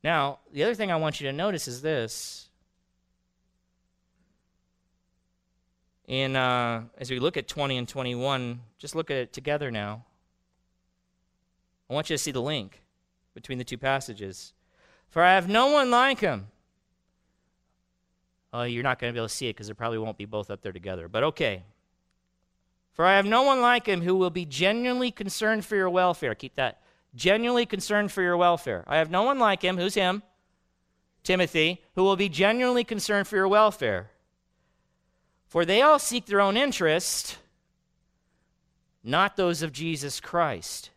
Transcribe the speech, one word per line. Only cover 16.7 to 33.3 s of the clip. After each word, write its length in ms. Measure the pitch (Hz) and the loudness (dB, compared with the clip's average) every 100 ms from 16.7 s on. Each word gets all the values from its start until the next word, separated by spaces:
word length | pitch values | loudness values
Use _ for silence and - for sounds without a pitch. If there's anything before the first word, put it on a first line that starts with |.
| _ _ _ _ _ _ _ _ _ _ _ _ _ _ _ _ _ _ | _ _ _ _ _ _ _ _ _ _ _ _ _ _ _ _ _ _
Oh, 80 | 120 | -6
you're 200 | 120 120 | -4 -2
not 160 | 131 127 | -2 -2
gonna 140 | 120 | -4
be 60 | 120 | -4
able 100 | 113 | -6
to 60 | |
see 140 | - 123 | -4 -6
it 80 | - | -8
'cause 100 | 104 | -12
there 80 | |
probably 240 | 107 113 113 | -8 -6 -4
won't 180 | 110 107 | -6 -8
be 80 | |
both 260 | 104 107 101 | -8 -8 -8
up 120 | 101 | -10
there 100 | 101 | -10
together. 360 | 92 92 92 85 | -10 -10 -10 -6
But 160 | 107 | -2
okay. 400 | 147 - 135 92 90 _ _ _ _ _ _ _ _ _ _ _ _ | -2 0 -4 -4 -12 _ _ _ _ _ _ _ _ _ _ _ _
"For 100 | - | 2
I 120 | 175 196 | 6 6
have 100 | 202 | 6
no 160 | 233 | 4
one 180 | 277 262 | 6 4
like 260 | 240 240 220 | 4 4 2
him 140 | 185 | 0
who 160 | 175 190 | 2 2
will 140 | 180 | 2
be 160 | 170 170 | -2 -8
genuinely 640 | 131 185 226 247 247 247 | 0 0 2 -2 -2 -2
concerned 560 | - 196 - 220 220 - | -4 -8 -2 0 0 0
for 100 | 208 | 0
your 140 | 185 | 2
welfare." 440 | 180 180 170 131 | 4 2 2 -4
Keep 200 | 107 135 | -4 -8
that. 280 | - 127 - _ _ _ | -4 -4 -4 _ _ _
"Genuinely 540 | 120 165 214 240 240 240 | -2 2 2 2 0 0
concerned 460 | 196 - 208 208 | -4 0 0 0
for 100 | - | 0
your 140 | 180 175 | 2 4
welfare." 480 | 175 170 - 95 - | 4 2 -2 -6 -2
I 120 | 156 | 0
have 120 | 160 | 2
no 140 | 180 | 2
one 160 | 240 277 | 2 4
like 220 | 220 190 | 2 2
him. 160 | 185 185 | 0 0
Who's 160 | 180 | -2
him? 280 | 208 185 196 - _ _ _ _ _ _ _ _ _ | 0 0 -2 -8 _ _ _ _ _ _ _ _ _
Timothy, 600 | - 185 175 165 156 180 _ - | 0 2 2 2 0 -2 _ 2
"who 80 | |
will 100 | 196 | 2
be 140 | 190 202 | 4 0
genuinely 560 | 147 196 233 254 247 | 2 2 2 2 0
concerned 420 | 214 214 - 202 | -2 -6 -2 -2
for 80 | 190 | 0